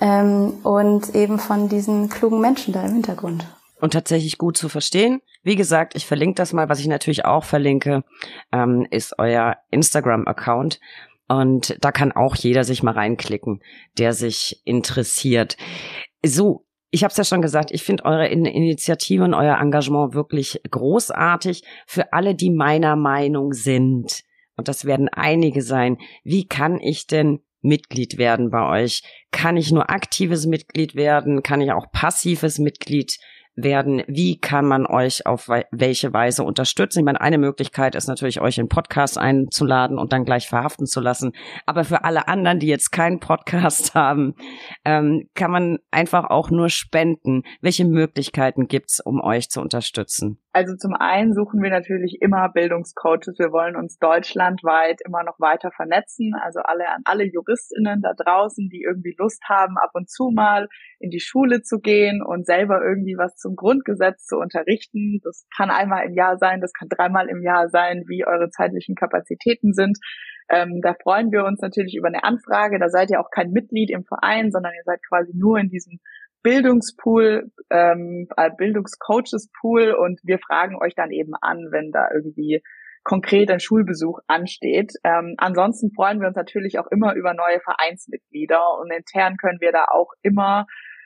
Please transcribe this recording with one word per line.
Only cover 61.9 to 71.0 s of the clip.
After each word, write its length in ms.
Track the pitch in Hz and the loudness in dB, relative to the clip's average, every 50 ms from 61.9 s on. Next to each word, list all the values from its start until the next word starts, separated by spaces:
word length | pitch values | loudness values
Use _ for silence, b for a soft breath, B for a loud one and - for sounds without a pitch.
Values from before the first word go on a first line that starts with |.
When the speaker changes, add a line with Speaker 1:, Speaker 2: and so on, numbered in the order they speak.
| 208 208 208 202 202 202 - | 4 4 4 2 0 -4 -4
Speaker 3:
und 200 | - 175 180 175 | -6 -6 -6 0
selber 360 | - 175 180 208 202 196 185 | 2 2 2 4 2 2 2
irgendwie 360 | - 185 190 196 196 190 185 | 2 0 0 -2 -2 -6 -2
was 180 | 180 175 185 _ | -2 -4 -4 _
zum 220 | - - 190 190 | -12 -10 -10 -10
Grundgesetz 680 | - - 208 262 277 - - 208 185 190 185 190 _ - | -2 2 2 2 2 0 -4 -2 2 0 0 0 _ -8
zu 100 | - 180 | -6 -4
unterrichten. 840 | 160 170 180 - 170 160 180 220 214 - _ - 214 208 208 208 196 _ | -4 -4 -4 -6 -4 0 0 -2 -2 -2 _ -6 -4 -4 -2 -4 -4 _
Das 200 | 165 - - _ _ - | -8 -12 -12 _ _ -4
kann 180 | - 196 190 | -2 0 2
einmal 340 | - - 202 196 196 185 - | 2 0 2 0 0 -2 -2
im 80 | 180 175 | -2 0
Jahr 240 | 180 180 185 185 | 2 2 2 2
sein, 240 | 185 190 185 185 185 | 2 0 0 0 -2
das 100 | 180 180 | -6 -8
kann 160 | - - 180 | -8 -12 -16
dreimal 400 | 165 - - 175 180 185 190 185 | -12 -4 -2 -2 0 2 0 0
im 160 | 185 185 175 175 | -2 -6 -4 0
Jahr 240 | 175 180 175 170 | 2 2 2 2
sein, 380 | 170 175 175 175 180 175 180 170 | 2 2 2 2 2 -2 -6 -8
wie 180 | - 180 180 - | -8 -6 -4 -2
eure 240 | - 175 170 170 175 | 0 0 0 -2 -4
zeitlichen 460 | - - 185 180 185 180 - - 190 | -2 -2 -2 -2 -2 -6 -6 -8 -6
Kapazitäten 800 | - 185 - - 180 175 _ 170 - - 233 233 - - 208 185 | -6 -4 -2 -2 -4 -4 _ -12 -4 -2 -2 -2 2 2 2 2
sind. 240 | 190 196 202 202 202 B B B B B B B B B | 2 2 2 0 -4 B B B B B B B B B
Ähm, 320 | - 170 175 175 175 175 175 | 0 2 2 2 0 -4 -2
da 140 | 175 175 175 175 | -2 -2 -2 0